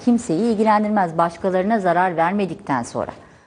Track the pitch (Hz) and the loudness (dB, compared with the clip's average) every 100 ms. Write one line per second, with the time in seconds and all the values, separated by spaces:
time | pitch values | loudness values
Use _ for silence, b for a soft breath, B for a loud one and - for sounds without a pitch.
0 | 247 233 - 160 233 208 220 208 208 208 | 0 0 0 0 0 2 2 2 2 0
1 | 175 165 170 - 190 185 196 226 180 170 | 0 0 -2 -2 -2 0 0 0 2 2
2 | 185 165 165 208 185 151 - 127 117 120 | 2 2 0 0 -4 -6 -4 -4 -4 -6
3 | 80 - b b | -6 -10 b b